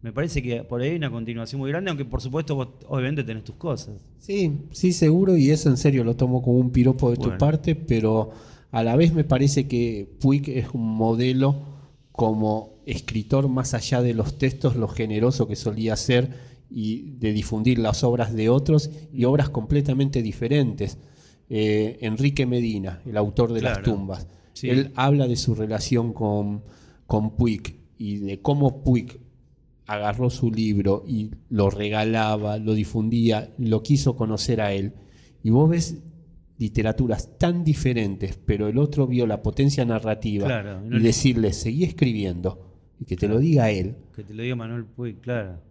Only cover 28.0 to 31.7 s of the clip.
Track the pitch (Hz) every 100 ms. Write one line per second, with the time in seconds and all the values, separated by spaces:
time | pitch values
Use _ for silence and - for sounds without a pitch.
28 | 107 101 98 98 - 143 139 139 - 123
29 | - - - _ _ _ _ _ - 107
30 | 104 104 127 - 117 110 110 101 98 101
31 | - 117 107 104 _ 107 98